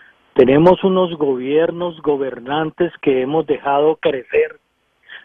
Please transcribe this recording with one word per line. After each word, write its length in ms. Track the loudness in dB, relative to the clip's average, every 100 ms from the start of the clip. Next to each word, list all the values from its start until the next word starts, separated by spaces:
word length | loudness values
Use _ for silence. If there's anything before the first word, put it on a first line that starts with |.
| _ _ _
Tenemos 500 | 2 4 6 6 4
unos 320 | 2 0 0 -2
gobiernos, 880 | -2 -2 -2 0 0 -2 -8 -6
gobernantes 880 | -4 -2 -4 -8 -8 -6 -4 -4 -4 -4
que 180 | -2 0
hemos 240 | 0 -2 -2
dejado 520 | -4 -2 0 0 0
crecer, 600 | -2 -4 -4 -2 -2 -6 _ _ _ _ _ -20